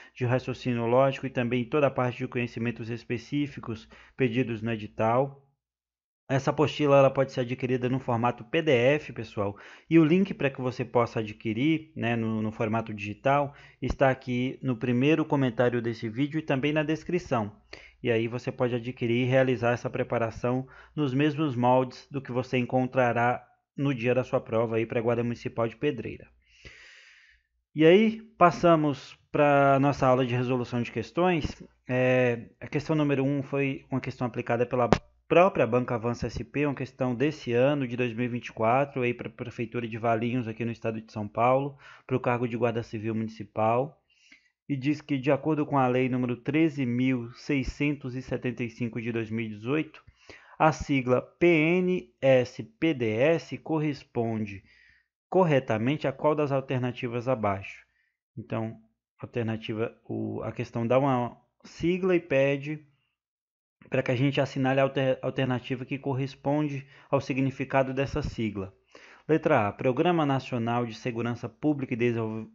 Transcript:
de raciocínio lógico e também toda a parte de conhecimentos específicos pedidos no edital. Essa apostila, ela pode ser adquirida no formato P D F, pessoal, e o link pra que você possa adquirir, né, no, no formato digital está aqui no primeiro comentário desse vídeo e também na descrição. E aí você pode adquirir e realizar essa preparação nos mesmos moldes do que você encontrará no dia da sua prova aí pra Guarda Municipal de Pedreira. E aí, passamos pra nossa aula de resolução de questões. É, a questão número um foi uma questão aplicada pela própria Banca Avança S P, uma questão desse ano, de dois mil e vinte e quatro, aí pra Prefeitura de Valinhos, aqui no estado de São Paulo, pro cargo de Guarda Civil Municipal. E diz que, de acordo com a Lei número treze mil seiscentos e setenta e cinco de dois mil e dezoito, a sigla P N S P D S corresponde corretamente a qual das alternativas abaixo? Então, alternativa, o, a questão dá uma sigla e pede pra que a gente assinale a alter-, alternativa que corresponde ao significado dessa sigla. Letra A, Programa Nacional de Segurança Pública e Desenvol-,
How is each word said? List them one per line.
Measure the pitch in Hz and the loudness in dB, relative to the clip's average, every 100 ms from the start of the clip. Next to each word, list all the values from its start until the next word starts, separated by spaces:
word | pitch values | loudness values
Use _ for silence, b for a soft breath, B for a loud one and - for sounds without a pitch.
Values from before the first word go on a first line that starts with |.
| B - | B -4
de | |
raciocínio | 123 127 127 123 131 120 117 | 0 0 -2 -6 -2 -2 2
lógico | 123 135 131 135 | 4 4 0 -4
e | |
também | 131 120 123 113 | -2 0 -2 0
toda | 151 139 | 2 2
a | |
parte | 135 123 120 | 2 -2 -2
de | 127 | -6
conhecimentos | 123 120 - 120 113 110 | -4 -6 -4 -6 -4 -8
específicos | 117 - 120 - 143 143 - 110 110 - B B - | -10 -6 -8 -4 -4 -4 -6 -10 -10 -12 B B -2
pedidos | 131 117 120 113 | 0 2 -2 -2
no | 113 | -4
edital. | 113 104 - 110 120 139 139 _ _ _ _ _ _ _ _ - | -6 -6 -2 2 2 0 -6 _ _ _ _ _ _ _ _ -4
Essa | 135 151 | -2 0
apostila, | 147 147 - 147 139 | 2 0 2 4 6
ela | 135 | 6
pode | 135 135 | 4 -2
ser | - | -2
adquirida | 120 127 127 127 123 | -6 -4 -2 -2 0
no | 131 | -2
formato | 131 117 120 - - | -2 0 0 -2 -4
P | - | -2
D | 156 | 2
F, | 123 123 147 - | 4 4 2 -2
pessoal, | 120 110 - 101 101 B B - | -12 -8 -4 -4 -6 B B 2
e | 165 | 6
o | 156 | 8
link | 180 190 | 6 2
pra | - 139 | 0 -2
que | 135 | -2
você | 127 123 123 | -4 -4 0
possa | 123 117 117 | 2 2 0
adquirir, | 107 107 113 107 147 156 156 | -6 -6 -6 0 2 0 -2
né, | - 113 117 | -6 -2 0
no, | 113 110 | -2 -2
no | 110 | -4
formato | 107 113 113 113 | -2 -2 -2 -4
digital | 107 101 101 135 143 143 B B _ | -8 -10 -4 0 0 0 B B _
está | 127 - 135 | -4 2 2
aqui | 131 - 123 127 - | 2 -2 -2 -2 -4
no | 135 117 | -4 -2
primeiro | 123 123 139 156 151 | 0 2 4 2 2
comentário | 143 131 110 123 120 | 0 0 2 0 0
desse | 117 113 117 | -2 -6 -6
vídeo | 110 143 156 | -4 -4 -4
e | |
também | 156 139 147 | -2 -2 0
na | 156 | 0
descrição. | 151 156 - 175 - 123 104 - B B B _ | -2 -4 -2 -4 -2 -2 -2 -8 B B B _
E | 127 | 0
aí | 113 113 | 0 0
você | 120 - | -4 -8
pode | 127 127 120 | -2 -2 -2
adquirir | 113 127 117 120 127 | -6 -4 0 2 4
e | |
realizar | 131 131 120 120 | 4 4 2 0
essa | 120 110 | 0 -2
preparação | 120 123 120 113 - 123 127 135 B B - | -6 -2 -2 -2 -2 -2 -2 -4 B B -4
nos | 147 | -2
mesmos | 131 151 139 156 | 2 0 0 -2
moldes | 120 123 127 127 - - | 2 4 4 2 -4 -12
do | 143 | -10
que | 135 | -6
você | 123 123 131 | -4 -2 -2
encontrará | 120 131 127 131 123 117 120 123 - _ _ - | 0 0 0 2 2 2 0 0 -6 _ _ -4
no | 139 | -2
dia | 131 120 123 | 0 0 0
da | |
sua | 123 131 | 0 -2
prova | - 110 117 113 | -2 0 0 0
aí | 113 | -2
pra | 120 | -2
Guarda | 113 117 | 0 0
Municipal | 120 117 120 - 117 | -2 -4 -6 -4 -4
de | - | -2
Pedreira. | 147 123 104 95 - _ B B B B B B B B B B B _ _ | -4 -2 -6 -12 -18 _ B B B B B B B B B B B _ _
E | 147 156 | 4 8
aí, | 190 220 220 - - | 8 6 2 -6 4
passamos | 175 - 175 165 151 135 - - _ | 4 6 4 6 4 -2 -8 -20 _
pra | 143 147 139 139 139 | 2 4 6 6 6
nossa | 139 139 135 | 4 2 4
aula | 127 127 | 4 2
de | 123 | 0
resolução | 123 127 120 120 | 0 0 -2 -4
de | 117 | -4
questões. | - 107 - 180 170 - - - _ - | -6 -4 0 2 2 -2 -8 -20 _ -4
É, | 127 127 127 123 117 - _ | 0 2 4 2 0 -6 _
a | - | -8
questão | 151 - | -4 -2
número | 156 147 135 | 0 2 2
um | 135 143 | 0 -2
foi | 135 139 139 135 - | -2 -2 -2 -4 -6
uma | 131 | -6
questão | 131 - 123 | -6 -6 -6
aplicada | 123 120 120 120 | -4 -4 -4 -2
pela | 127 120 110 - _ - | 0 2 2 0 _ 2
própria | 160 190 190 120 | 4 4 2 0
Banca | 123 123 120 | 0 0 -2
Avança | 117 117 120 | -4 -4 -6
S | - | -8
P, | 113 139 147 | -8 -4 -4
uma | 127 | -4
questão | 127 - 127 117 | -8 -6 -4 -2
desse | 147 151 - | -2 -2 -2
ano, | 117 131 147 127 | 2 2 2 -2
de | 120 | -4
dois | 123 | -4
mil | 113 123 | -4 -4
e | |
vinte | 120 - | -6 -8
e | |
quatro, | - 110 123 139 139 | -2 2 2 0 -2
aí | 123 | -2
pra | 120 - | -2 -8
Prefeitura | - 117 - 113 120 117 | -12 -12 -8 -8 -6 -8
de | 110 | -4
Valinhos, | 117 113 117 127 113 | 0 0 0 -2 -4
aqui | 113 117 | -6 -6
no | |
estado | 110 113 110 | -6 -6 -6
de | 110 | -8
São | 110 104 | -10 -6
Paulo, | - 120 135 139 139 B B - | 0 2 2 0 -8 B B -4
pro | 131 | -2
cargo | 131 120 123 | 0 -2 -2
de | 117 | 0
Guarda | 117 113 | -2 -2
Civil | 110 110 107 110 | -6 -8 -4 -4
Municipal. | 110 - 104 - 110 120 143 - b b b b b _ - | -4 -8 -10 -2 2 2 -2 -8 b b b b b _ -8
E | 139 | -4
diz | 127 147 | -2 -2
que, | - 143 | -2 -2
de | 127 | 0
acordo | 135 151 151 143 | 0 0 -2 0
com | 143 | 2
a | 127 | 2
Lei | 127 131 | 2 2
número | 127 123 120 | 0 -2 -4
treze | - 147 160 139 127 | -2 2 2 0 -2
mil | 120 131 127 117 123 | 0 0 0 -4 -10
seiscentos | - 143 123 - 147 143 135 123 | -2 -2 -2 -2 -2 -2 -6 -10
e | |
setenta | 127 131 127 117 120 | -8 -6 -4 -4 -6
e | |
cinco | - 120 117 | -6 -6 -4
de | 113 | -4
dois | 117 107 | -4 -4
mil | 113 113 | -4 -6
e | |
dezoito, | 104 110 151 151 - - B B B B - | -8 -4 -2 -4 -10 -20 B B B B 2
a | 156 | 2
sigla | 147 - 139 123 123 | 2 0 0 2 0
P | - - 170 | 0 2 4
N | 165 156 180 185 185 - _ | 6 4 2 2 -2 -6 _
S | 135 131 123 - | 4 4 4 -4
P | 110 _ 165 | -14 _ 0
D | 143 113 | 0 0
S | 107 143 165 - 135 | 2 2 2 -2 -12
corresponde | - 156 151 139 - - 117 110 107 98 b b b b b _ _ | -4 -2 -2 -4 -6 -4 -2 -2 -4 -8 b b b b b _ _
corretamente | 180 180 139 127 110 117 147 143 | 2 4 2 2 -2 0 -2 -4
a | |
qual | - 156 151 | -2 0 0
das | 147 | 0
alternativas | 139 135 131 123 120 127 120 120 | -2 -2 -4 -4 -4 -6 -4 -2
abaixo? | 127 107 98 - - _ _ _ _ _ - | -2 0 -2 -6 -18 _ _ _ _ _ -18
Então, | 104 117 113 110 _ _ _ - | -8 -6 -6 -10 _ _ _ -18
alternativa, | - 120 113 110 - 107 117 - | -10 -6 -4 -4 -6 -4 -6 -8
o, | - 113 107 110 | -10 -6 -6 -6
a | 110 | -8
questão | 104 117 120 117 | -8 -8 -4 2
dá | 123 | 4
uma | 139 127 120 - _ _ | 4 2 -2 -8 _ _
sigla | - - 165 185 190 175 | -20 -4 -2 0 2 2
e | |
pede | 170 135 139 143 143 151 - _ _ _ _ _ _ _ _ _ - | 2 2 2 0 -4 -10 -14 _ _ _ _ _ _ _ _ _ -4
pra | 131 | -2
que | 131 | 0
a | 127 | 2
gente | 139 139 | 2 2
assinale | 139 143 131 135 | -2 0 0 2
a | |
alter-, | 135 139 131 131 | 2 2 0 0
alternativa | 135 131 131 123 - 123 127 | -2 -2 -2 -2 -4 -8 -6
que | 139 | -8
corresponde | 139 131 135 - 139 147 151 139 B B B | -4 -4 -4 -6 -2 0 -2 -4 B B B
ao | 139 | -2
significado | 139 131 135 - 131 135 131 | 0 0 -2 -2 0 0 2
dessa | 131 135 151 | 0 -4 -4
sigla. | 139 - 110 98 92 - B B B B - | -6 -4 -4 -4 -8 -12 B B B B -2
Letra | 156 156 143 104 | 0 4 2 2
A, | |
Programa | - 131 127 165 170 143 | 0 0 0 2 2 2
Nacional | 135 - 123 113 120 120 | 0 -2 -4 -2 -2 -4
de | 110 | -6
Segurança | 131 113 117 117 117 | -6 -4 -4 -6 -10
Pública | - 151 143 131 | -4 -2 -2 -2
e | 120 | 0
Desenvol-, | 120 117 110 110 110 | 0 0 -2 -6 -10